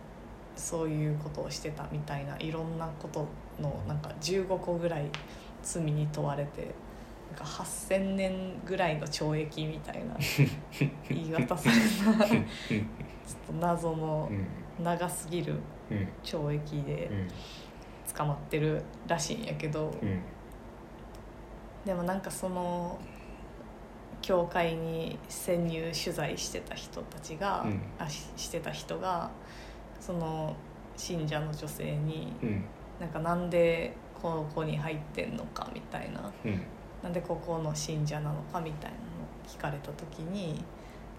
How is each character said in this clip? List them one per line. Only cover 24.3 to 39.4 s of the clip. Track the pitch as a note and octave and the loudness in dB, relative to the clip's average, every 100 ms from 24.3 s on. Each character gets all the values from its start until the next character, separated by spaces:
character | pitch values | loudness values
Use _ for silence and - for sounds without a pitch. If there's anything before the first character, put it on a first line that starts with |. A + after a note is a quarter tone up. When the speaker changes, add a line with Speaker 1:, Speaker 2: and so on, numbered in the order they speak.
| F#3 E3+ | 4 4
Speaker 1:
会 | F#3 E3+ E3 | 4 2 2
に | E3 E3 E3 - - | -2 -2 -4 -6 -8
潜 | - - F3 E3+ | -6 0 2 2
入 | D#3+ E3 | 0 -2
取 | D#3 - | -2 -2
材 | E3 D3 - | 0 0 -2
し | - | -4
て | - | -4
た | - - | -6 -8
人 | - - | -8 -8
た | - - | -8 -8
ち | - D#3 | -8 -2
が、 | G3 F#3 | 0 2
Speaker 2:
う | - | 2
ん。 | G2 G2+ - | 0 -2 -6
Speaker 1:
あ、 | E3 | -6
し-、 | - - - | -6 -8 -8
し | - | -4
て | E3+ | -4
た | D#3 | -4
人 | D3+ - E3 | -6 -4 -2
が、 | F#3 F3 E3+ - - - - - - - | 0 0 0 -6 -12 -12 -12 -12 -14 -12
そ | - | -4
の | F3+ D#3+ D#3 D#3 D3+ - - - - | -2 0 0 -2 -4 -8 -14 -12 -8
信 | - F3 D3+ | -2 0 2
者 | D3+ | 2
の | D#3 | 0
女 | D3+ D3+ | -2 -4
性 | - D#3 D3+ | -4 -2 0
に、 | D3+ D#3 - - | 0 0 -4 -2
Speaker 2:
う | A#2 | 0
ん。 | G2+ F#2 - - - | 2 0 -6 -12 -6
Speaker 1:
な | E3+ | -4
ん | |
か、 | D#3 | 0
「な | D#3+ | 2
ん | F3 F3 | 4 6
で | E3+ E3+ E3 E3 - - - | 8 8 8 2 -4 -12 -4
こ | E3+ D#3+ D#3 | -2 0 0
こ | E3+ | 0
に | D#3 D#3 | 0 2
入 | D3+ D#3 | 0 -2
っ | - | -4
て | - - | -2 -2
ん | - | -2
の | - | -4
か」 | - - | -4 -4
み | - | -6
た | - - | -6 -6
い | - | -4
な、 | - G2+ - A2+ | -4 -6 -4 0
Speaker 2:
う | |
ん。 | F#2+ - - - - | 0 0 -8 -12 -8
Speaker 1:
「な | F3+ | -2
ん | |
で | F3 | 0
こ | F3 D#3+ | 0 -2
こ | - E3 | 0 0
の | D#3 | 2
信 | D3+ - D#3 D3 | 0 0 2 2
者 | D3 | 2
な | D3+ | 0
の | D3+ | -2
か」 | - F3+ | -2 -2
み | D#3+ | -2
た | D3+ - | -4 -6
い | |
な | - | -8
の | |
を | - E2+ D#3 - | -8 -8 -8 -10